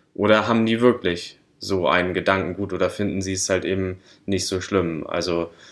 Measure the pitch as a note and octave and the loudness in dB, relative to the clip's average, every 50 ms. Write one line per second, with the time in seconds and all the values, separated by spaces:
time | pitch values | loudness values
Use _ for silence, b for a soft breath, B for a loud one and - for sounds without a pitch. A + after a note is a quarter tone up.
0 | b b _ - G2+ G#2 G#2+ G#2+ G2+ A2 A#2 A2+ A2+ A2+ A2+ A2+ A#2+ B2 A2+ G2 | b b _ 0 4 6 6 6 6 4 2 2 4 2 2 4 4 4 4 4
1 | - F2+ F2 E2+ - - - - _ _ _ _ - - G2 F#2 F2 C2+ D#2 F2+ | 0 -2 -2 -2 -6 -12 -16 -20 _ _ _ _ -6 -4 -2 0 2 2 2 2
2 | F2+ F#2 F2 F2+ E2+ G2 F#2+ F#2+ E2+ E2 F2+ F#2 G2+ - F#2 E2+ F#2 E2+ - - | 0 0 -2 0 0 2 2 2 0 -4 -4 -6 -6 -6 -2 -2 -2 -2 -2 -2
3 | G#2 G2 C#2+ F#2+ F#2 F#2+ F#2+ F#2 - - F#2+ F2+ - D#2+ F#2+ F#2+ F#2+ F#2 F#2 F#2 | -4 -2 -2 -4 -4 -4 -4 -4 -2 -2 -2 -2 0 -2 -2 -2 -2 -4 -6 -8
4 | b b b b b - G2 F2+ F#2 - G2 F#2 F2+ - G2+ G2 F2+ E2+ D#2+ D#2 | b b b b b -4 -2 -2 -2 -2 -4 -4 -4 0 0 0 0 0 -2 -6
5 | - - - F2 E2+ F2 E2+ E2+ E2 E2 b b b b | -6 -6 -4 -4 -2 -2 -2 -2 -4 -6 b b b b